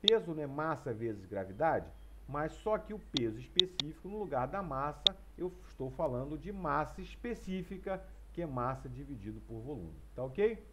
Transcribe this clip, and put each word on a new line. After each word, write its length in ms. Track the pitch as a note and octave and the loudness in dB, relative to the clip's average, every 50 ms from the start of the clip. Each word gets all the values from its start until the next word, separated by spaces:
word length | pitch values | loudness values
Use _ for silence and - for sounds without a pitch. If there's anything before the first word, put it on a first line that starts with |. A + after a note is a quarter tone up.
| - | 8
peso, 320 | - A3+ A3 E3+ E3 D#3+ | 8 8 8 6 2 -2
né, 120 | D#3 D3+ | 0 0
massa 460 | C#3+ C3+ C#3+ D#3 D#3+ D#3 - - C#3+ A#2 | -2 0 0 2 2 0 0 0 -2 -2
vezes 320 | G#2 A#2 A2+ G#2+ G2+ G2 | 0 -2 -2 -2 -4 -6
gravidade, 640 | F#2 G#2+ G2 F#2+ F#2 F#2+ G#2 D3+ E3 D3 G#2 E2+ - - - - - - - - - | -4 -2 -2 -2 -2 0 4 6 6 6 6 2 0 -10 -12 -14 -14 -14 -14 -10 -4
mas 240 | C3 D3 D3+ D#3 - | -2 0 0 0 -2
só 240 | - - G#3+ G#3+ | -2 2 2 2
que 160 | G#3+ G#3+ - G#3 | 2 2 -2 -6
o 60 | G#3 | -8
peso 400 | - - - - A#2 A2+ G#2+ A#2 | -8 0 2 4 4 4 2 0
específico, 680 | B2+ - - - - - - - D3 D3 D3+ - - | -8 -8 4 4 4 4 6 -4 -4 -4 -4 -6 -8
no 120 | F#3 G3+ G#3+ | -6 -2 -2
lugar 280 | G#3 E3+ C#3+ B2+ B2 | 0 2 4 4 4
da 160 | B2+ - G3 G3 | 4 2 -2 -2
massa, 540 | E3 C3+ C3 C#3 D3 D3 - - - F3+ - - - - - | 0 0 0 0 0 -2 0 -2 -2 -2 -2 -14 -16 -8 -4
eu 120 | E3 F3+ F3+ F3+ - | -4 -4 -4 -8 -16
estou 240 | - - - C3 C3 | -16 -8 -6 -6 -6
falando 460 | C3 C3+ E3+ D3 B2 B2 C3 C#3+ D3+ | -2 0 0 2 2 0 -2 -4 -6
de 160 | D3+ C#3 F3+ G#3 | -6 -6 -6 -6
massa 480 | G3 F3+ D3+ C#3+ D3 D#3 D3+ - - | -4 0 2 2 2 2 0 -2 -8
específica, 1040 | F#3 - - - - A#3+ A3+ A3 - F#3+ F#3 F#3+ F3 - G3 F3+ - G3 F#3+ F#3+ - - - - - - - | -10 -10 -10 -6 -4 -4 -4 -2 -2 -2 -2 -2 -2 -4 -6 -6 -2 -2 -2 -2 -4 -10 -14 -14 -14 -10 -4
que 80 | - E3+ | -2 -2
é 40 | |
massa 400 | D#3+ C3 B2 A#2+ B2+ C3 C3 - | 0 2 2 2 2 2 0 -4
dividido 540 | C#3+ B2 B2 C#3+ C#3 C#3+ A2 F#2+ G#2+ G#2+ A2 - - | -6 -6 -6 -6 -8 -8 -6 -4 -6 -6 -6 -8 -8
por 100 | A#2 A2+ | -8 -6
volume, 340 | A2 C3+ D3 A#2 F2 D#2+ D#2 C#2+ - - - | -4 -4 -4 -4 -6 -8 -8 -10 -14 -12 -6
tá 80 | - B2+ | -4 -4
ok? 400 | C3+ C3 - G3+ A3+ A3+ G#3+ - - | -2 4 6 6 6 6 4 -8 -16